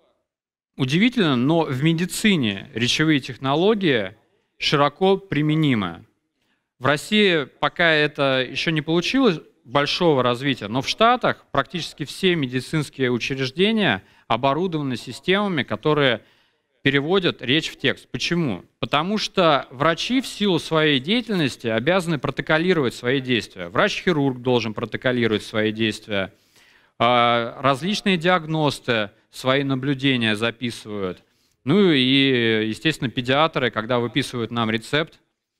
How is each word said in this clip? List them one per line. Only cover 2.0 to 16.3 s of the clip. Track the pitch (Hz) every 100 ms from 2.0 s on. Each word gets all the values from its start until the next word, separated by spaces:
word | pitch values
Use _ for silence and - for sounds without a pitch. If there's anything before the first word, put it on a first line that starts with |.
| 185 - 214 180 110 98 -
речевые | 113 120 - 156 143
технологии | - - 135 151 196 214 180 120 95 - _ _ _ _
широко | - 147 143 - 190 196
применимы. | - 147 151 156 151 113 90 85 110 _ _ _ _ _ _ _
В |
России | 127 143 - 214 202 165 131 _
пока | 147 - 170
это | 156 151 147 139 131 123
еще | 131 170
не | 156
получилось | 151 170 170 269 247 160 - _
большого | 113 143 143 - 175 135
развития, | 123 120 143 123 101
но | 127
в | -
Штатах | - 226 247 160 - _
практически | 139 131 175 - -
все | 143 - 190
медицинские | 170 127 127 - 160 139 - 127
учреждения | 120 - 135 131 165 202 220 170 95 - _ -
оборудованы | 113 139 143 190 156 139
системами, | 120 - 113 - 196 202 156
которые | - 107 151 147 135 107 -